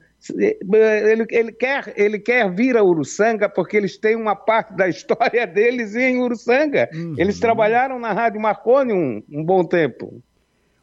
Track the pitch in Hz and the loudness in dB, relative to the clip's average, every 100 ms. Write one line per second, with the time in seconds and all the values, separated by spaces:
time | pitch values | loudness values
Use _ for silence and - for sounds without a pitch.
0 | _ _ - - 202 - 190 214 220 214 | _ _ -12 -2 -2 -2 0 4 4 4
1 | 208 226 226 233 233 214 254 277 208 - | 2 0 0 0 -2 -2 -4 -4 -6 0
2 | 208 214 208 247 208 180 254 233 202 170 | 0 0 -2 0 0 0 2 4 4 2
3 | 139 - 214 226 202 - 175 208 196 - | -2 0 0 0 -2 -2 -2 0 -2 -2
4 | 214 226 220 196 - 220 - 175 190 - | -2 0 -2 -4 0 0 0 -2 -2 -2
5 | - 226 240 233 220 170 233 247 220 220 | -2 0 0 0 -2 2 2 0 -4 -2
6 | 254 254 247 240 - 247 311 240 117 160 | 0 0 -2 -4 0 0 2 0 -2 -4
7 | 170 147 180 196 233 220 214 233 269 254 | -8 -2 -2 0 0 2 2 2 0 -4
8 | 233 202 233 208 214 202 - 262 262 196 | -6 -2 -2 0 -2 -2 2 2 4 0
9 | 147 107 - 147 160 190 175 175 147 - | 0 -4 -8 -8 0 2 2 2 0 -4
10 | 101 117 - _ _ _ _ _ | -16 -16 -20 _ _ _ _ _